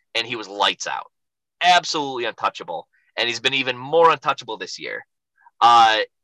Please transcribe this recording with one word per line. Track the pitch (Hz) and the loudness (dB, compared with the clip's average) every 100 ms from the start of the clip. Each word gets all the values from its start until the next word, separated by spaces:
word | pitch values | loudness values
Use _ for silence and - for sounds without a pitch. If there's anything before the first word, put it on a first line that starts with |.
| _ | _
and | 117 113 | -8 -6
he | 120 | -8
was | 98 | -8
lights | 101 98 92 - | -2 0 -2 -8
out. | 67 - _ _ _ _ - | -10 -12 _ _ _ _ -2
Absolutely | 175 180 156 160 143 127 117 | 2 2 2 -6 -6 -6 -6
untouchable. | 101 101 - 87 82 - _ _ - | -4 -6 -6 -12 -12 -12 _ _ -6
And | 117 | -4
he's | 113 | -2
been | 127 135 | -4 -2
even | 131 123 | -4 -6
more | 131 160 165 | 0 4 4
untouchable | 151 151 135 120 104 | 4 -2 -6 -8 -12
this | 92 - | -12 -12
year. | 67 52 - _ _ _ _ - | -12 -12 -14 _ _ _ _ 2
Uh, | 117 117 113 110 101 _ | 6 6 6 4 -2 _